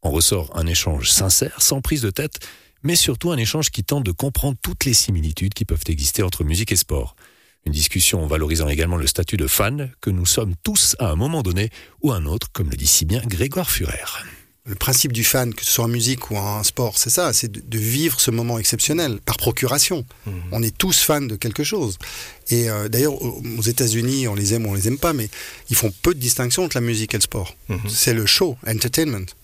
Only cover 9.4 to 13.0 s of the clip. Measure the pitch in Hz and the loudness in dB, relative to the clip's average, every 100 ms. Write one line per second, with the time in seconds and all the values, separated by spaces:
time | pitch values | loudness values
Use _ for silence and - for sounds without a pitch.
9.4 | 78 - 101 147 131 - - 92 87 - | 0 2 2 0 -6 -6 -2 0 2 2
10.4 | 110 87 - 208 - - 120 76 127 160 | 0 -2 0 2 2 2 0 0 0 0
11.4 | 101 87 110 - - - - 107 76 80 | 0 0 -2 -4 -20 -2 0 0 0 -4
12.4 | - - 80 65 - - | -4 -4 -4 0 2 2